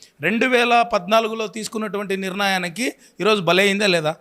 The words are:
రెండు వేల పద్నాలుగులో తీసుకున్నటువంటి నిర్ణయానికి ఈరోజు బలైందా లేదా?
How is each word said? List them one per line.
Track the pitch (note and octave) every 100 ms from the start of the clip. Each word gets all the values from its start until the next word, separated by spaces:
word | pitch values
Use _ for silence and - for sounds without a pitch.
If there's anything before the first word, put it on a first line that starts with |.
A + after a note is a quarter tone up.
| - _
రెండు | D#3 A3+ C4
వేల | B3 A#3+ A#3
పద్నాలుగులో | A#3 G#3+ F3+ A3+ A3+ A3+ G#3+
తీసుకున్నటువంటి | A3+ G#3 A3+ G#3+ G3+ G3 G3
నిర్ణయానికి | F#3+ F#3+ G3+ F#3 F3 E3 C4 - - -
ఈరోజు | G3 G#3+
బలైందా | E3 F3 G3+ G3 G#3
లేదా? | F3 D3+ E3+